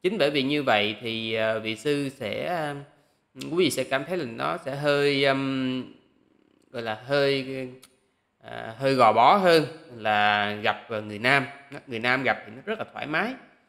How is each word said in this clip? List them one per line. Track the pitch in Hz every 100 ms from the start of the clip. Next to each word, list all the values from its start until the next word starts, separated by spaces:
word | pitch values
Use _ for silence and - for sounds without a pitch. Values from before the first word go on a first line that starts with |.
Chính | 185 214
bởi | 147
vì | 151
như | 131 147
vậy | 131 107 104 107
thì, | 120 113 113
ờ, | 110 110 110
vị | 110 110
sư | 147 143 139
sẽ, | 135 110 110 147
ờ, | 175 151 143 139 _ _ _ _ 131
quý | 135 165
vị | 170
sẽ | 127
cảm | 127 135 151
thấy | 180
là | 131
nó | 117 139 170 135
sẽ | 139
hơi, | 147 143 143 139 139
ừm, | 135 135 135 131 127 107 - _ _ _ _ _ _ _
gọi | 120
là | 113 107 123
hơi, | 143 139 139 131 131 127 127 - _ _ _ _ _
à, | 113 117 113 113
hơi | 135
gò | 135 113
bó | 110 127 202
hơn | 185 165 143 - - 120
là | 107 104 104 104 104
gặp, | 104 110 104 -
ờ, | 110
người | 107 104
nam. | 120 139 127 - - 143 -
Người | 117
nam | 120 131
gặp | 123 104 -
thì | 117
nó | 196
rất | 214
là | 113
thoải | 107 123
mái. | 156 214 262 - _